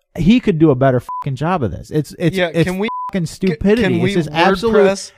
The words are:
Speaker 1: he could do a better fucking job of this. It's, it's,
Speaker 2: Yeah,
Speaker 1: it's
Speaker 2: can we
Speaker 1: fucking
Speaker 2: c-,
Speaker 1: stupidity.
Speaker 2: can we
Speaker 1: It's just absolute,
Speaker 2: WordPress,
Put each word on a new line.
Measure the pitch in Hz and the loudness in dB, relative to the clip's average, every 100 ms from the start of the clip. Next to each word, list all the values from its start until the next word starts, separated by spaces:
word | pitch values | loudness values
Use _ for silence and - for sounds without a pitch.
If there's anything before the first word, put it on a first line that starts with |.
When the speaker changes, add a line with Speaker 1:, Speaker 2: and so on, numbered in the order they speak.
| _ - | _ -2
Speaker 1:
he | 165 240 | 2 2
could | - 160 | 2 2
do | 156 | 4
a | 127 | 4
better | 135 123 | 2 2
fucking | - - 143 127 | -2 -6 -6 -6
job | 160 185 | -4 -2
of | 110 | -4
this. | - - | -8 -6
It's, | 156 143 190 | -4 -4 -2
it's, | 170 190 | -2 0
Speaker 2:
Yeah, | 175 | -2
Speaker 1:
it's | 165 165 | 0 0
Speaker 2:
can | 185 | -2
we | 214 1017 1017 | -4 -6 -8
Speaker 1:
fucking | 196 165 | -6 -6
Speaker 2:
c-, | - | -4
Speaker 1:
stupidity. | 190 - 196 226 | -4 0 2 2
Speaker 2:
can | 196 170 | 2 0
we | 180 | 0
Speaker 1:
It's | 196 147 | 0 -2
just | |
absolute, | 151 185 196 226 214 196 | 2 2 2 2 4 4
Speaker 2:
WordPress, | 196 - | 2 -6